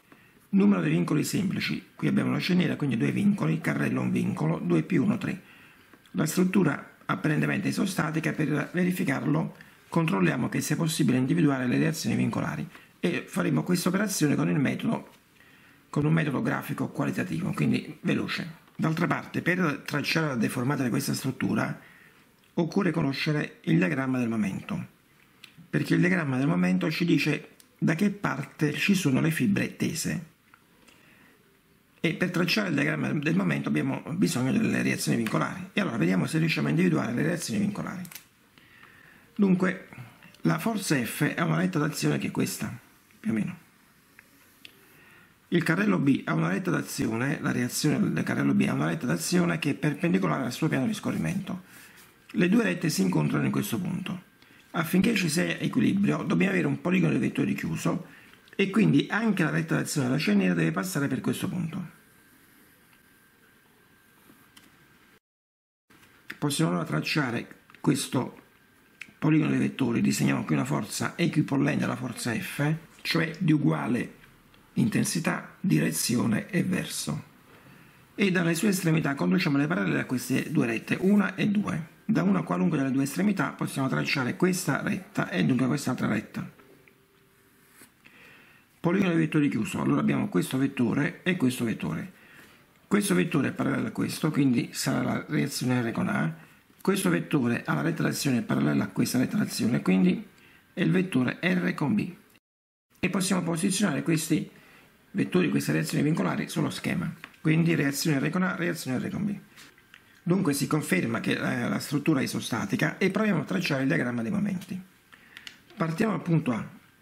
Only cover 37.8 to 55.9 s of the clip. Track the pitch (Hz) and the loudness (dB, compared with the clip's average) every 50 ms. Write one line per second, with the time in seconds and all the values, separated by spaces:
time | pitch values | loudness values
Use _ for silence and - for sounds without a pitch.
37.8 | - - - 180 180 - - - - _ _ _ _ _ _ - - - - - | -8 -8 -8 -10 -12 -12 -14 -18 -20 _ _ _ _ _ _ -20 -20 -20 -20 -20
38.8 | - - - - - - - - - - - - 202 190 185 180 185 180 180 - | -20 -20 -20 -20 -20 -20 -20 -20 -20 -16 -2 0 4 4 4 4 4 0 0 -2
39.8 | - - - - - - - - - - - - - 165 160 165 - 220 226 208 | -10 -18 -18 -18 -18 -20 -20 -20 -20 -20 -16 -2 0 0 0 2 0 -2 -2 -2
40.8 | - - 160 135 117 101 - - 151 139 - - 175 165 156 160 185 185 180 151 | 0 0 0 0 0 -2 -2 -2 -2 -2 0 0 0 0 2 2 0 0 0 0
41.8 | 151 156 156 - - 151 147 139 139 - - - - - - - 110 - 120 - | -2 -2 -2 -2 0 0 0 0 -2 -4 -2 -2 -2 -2 -2 -6 -6 -8 -8 -10
42.8 | - - - _ _ _ - - - 214 - 110 - - - - - _ _ _ | -16 -20 -20 _ _ _ -20 -10 -4 -2 -2 0 -2 -4 -6 -10 -16 _ _ _
43.8 | _ _ _ _ _ _ _ _ - _ _ _ - _ _ _ - - - - | _ _ _ _ _ _ _ _ -20 _ _ _ -20 _ _ _ -20 -20 -20 -20
44.8 | - - - - - - - - - _ _ _ _ - - 170 - 165 156 185 | -20 -20 -20 -20 -20 -20 -20 -20 -20 _ _ _ _ 0 0 0 2 2 0 2
45.8 | 208 208 185 - 139 139 127 113 - 151 160 160 165 165 185 196 185 185 147 - | 2 2 2 2 4 4 2 2 2 -2 0 0 0 0 0 -2 -2 -2 -2 -2
46.8 | - - - - 131 117 113 113 127 139 - - - 139 - 127 123 123 - - | -2 -6 -6 -4 -2 -2 -2 -2 -2 -2 -2 -2 -2 -2 -2 0 -2 -2 -2 0
47.8 | - 151 143 127 208 - - - - - 123 - 139 139 135 135 - 131 127 135 | 0 2 2 2 2 0 0 -2 -2 -2 -2 0 2 2 4 4 2 2 2 0
48.8 | 151 165 170 160 - 123 165 170 - - 180 180 175 175 170 160 - 143 139 - | 0 -2 -2 -2 -2 -2 -2 -2 -2 0 2 2 2 2 0 0 0 -2 -2 0
49.8 | - 151 143 - - 170 180 190 190 160 147 143 131 123 123 - 165 156 - 135 | 0 -2 -2 0 0 2 2 2 2 2 0 0 -2 -4 -4 0 0 0 2 2
50.8 | 131 - - - - 123 - - 82 80 - - - - - 185 - - - - | 0 0 -2 -2 -4 -4 -2 -2 -2 -2 -2 -2 -4 -4 -8 -8 -10 -14 -20 -20
51.8 | - - - - - - - _ _ _ - - 170 175 190 240 226 185 175 165 | -20 -20 -20 -20 -20 -20 -20 _ _ _ 0 2 2 4 4 4 2 2 -2 -2
52.8 | - 156 - - 190 185 180 156 151 147 - 147 143 135 131 135 131 - - 101 | -2 -2 0 0 0 2 2 2 0 2 0 0 0 0 -2 -2 -4 -2 -4 -4
53.8 | - - - - - - - - - - _ _ - - - - - - - 175 | -4 -4 -6 -6 -6 -8 -10 -10 -12 -18 _ _ -20 -20 -20 -20 -20 -10 -6 -4
54.8 | 165 165 - 180 185 233 233 190 185 156 147 175 175 170 - - 147 143 - 143 | -4 0 2 2 2 4 2 2 0 0 0 0 0 -2 -2 -4 -4 -2 0 2
55.8 | - - | 2 2